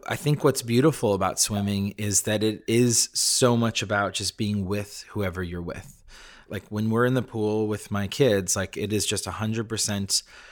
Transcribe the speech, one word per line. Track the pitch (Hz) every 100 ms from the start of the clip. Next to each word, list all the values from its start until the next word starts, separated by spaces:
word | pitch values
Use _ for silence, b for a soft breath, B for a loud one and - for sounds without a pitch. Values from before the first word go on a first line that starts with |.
| -
I | -
think | 147 147
what's | 151 -
beautiful | 117 117 151 139 117
about | 98 92 -
swimming | - 104 101 101 98 98
is | 104 98
that | - 107
it | 107 107 -
is | 117 123 117 -
so | - - - 123 120
much | 113 -
about | 104 104 101 92
just | 98 -
being | 104 104 92
with | 101 101 - -
whoever | 107 98 87
you're | 90 87
with. | 87 - - - - B B B -
Like, | 101 -
when | 107 110
we're | 110 123
in |
the | 127
pool | 113 110 107 107 107
with | 104 -
my | 101 98
kids, | - 135 101 90 -
like, | 95 -
it | 101
is | 104 -
just | 104 -
a |
hundred | 90 110 110 110
percent | 110 - 101 98 - - B B